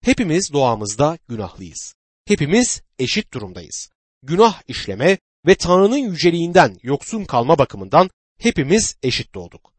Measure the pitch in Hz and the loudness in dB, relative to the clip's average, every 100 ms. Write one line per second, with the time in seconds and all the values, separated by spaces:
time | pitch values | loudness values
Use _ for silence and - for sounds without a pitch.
0 | - 262 208 160 196 139 131 110 104 101 | -2 -2 0 -2 -2 0 0 0 -6 -2
1 | 147 165 _ 117 95 - 90 - - _ | -2 -2 _ -10 -10 -12 -18 -16 -18 _
2 | _ _ - 208 143 202 247 - _ _ | _ _ -4 -2 2 2 2 -4 _ _
3 | 127 - - - 104 90 87 - - _ | -4 -4 -6 -10 -12 -14 -14 -16 -18 _
4 | _ _ 131 170 226 - _ - - 98 | _ _ -6 2 2 2 _ -12 -8 -2
5 | 147 190 _ _ 156 196 170 180 202 269 | 0 0 _ _ 2 2 4 4 4 2
6 | 254 165 165 170 170 175 147 92 120 143 | -4 0 0 0 2 4 4 0 -6 -6
7 | - 220 190 127 120 165 131 101 95 147 | -4 -10 -4 -2 2 2 2 -2 0 2
8 | 185 _ _ _ 233 - 139 202 208 - | 2 _ _ _ -2 -2 0 2 0 -4
9 | 131 - - 98 85 - _ | -4 -4 -8 -12 -16 -20 _